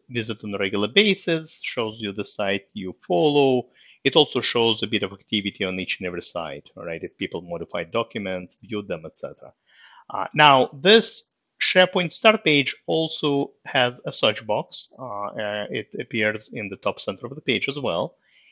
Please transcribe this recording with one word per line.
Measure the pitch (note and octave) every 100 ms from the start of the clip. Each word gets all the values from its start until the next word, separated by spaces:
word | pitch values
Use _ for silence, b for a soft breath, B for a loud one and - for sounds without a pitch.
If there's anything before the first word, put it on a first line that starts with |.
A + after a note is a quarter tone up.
| _
visit | A#2+ A2 A2
on | G#2+
a | G2+
regular | G2 G2+ G#2+
basis, | D3 G#3+ F#3+ - E3 D#3+ -
shows | - - A2+ A2
you | G#2+
the | G2+ G2
site | - G2 G2+ -
you | G#2+ F#2 - -
follow. | F3 D#3 D3 C3+ B2+ - b b b
It | C3+ E3
also | D3 B2+
shows | - A#2+ A2+ A2
a | G#2+
bit | A2
of | G2
activity | G2 _ G#2+ G2 -
on | F#2+ F#2
each | F#2 -
and | F#2
every | F2
site, | - F2 D#2+ C#2+ _ -
all | F2+
right? | E2
If | E2+ _
people | F#2+ F2
modify | E2+ E2+ E2+ F2 E2
documents, | A2+ A2+ A2+ G2 F#2 F2+ _
view | F#2+ G#2+
them, | G2+ E2+
et | D#2+ _
cetera. | C#2 C#2 A#1+ _ b b b b _
Uh, | - F#2+ D3+
now, | D3+ C3+ B2
this | C#3 E3+ A3 G#3 - - _ _ _
SharePoint | - F#3 F#3 G#3+ E3+
start | - A3 G#3+
page | - D3 C3 - -
also | D#3+ D#3+ - D3+ C#3 C#3+ _
has | - C#3 B2 B2 -
a |
search | - A2+ G#2 A2
box. | G#2+ - - - -
Uh, | B2+ G#2 G2+
uh, | - G#2 G#2 G2+
it | G#2 G#2 -
appears | A2 A2+ G#2+ G#2+ -
in | B2 G2+
the | G2
top | G#2 -
center | - G2 A#2+
of | C#3+
the |
page | - A2+ -
as | C#3+
well. | B2 E2+ C#3 _ b b b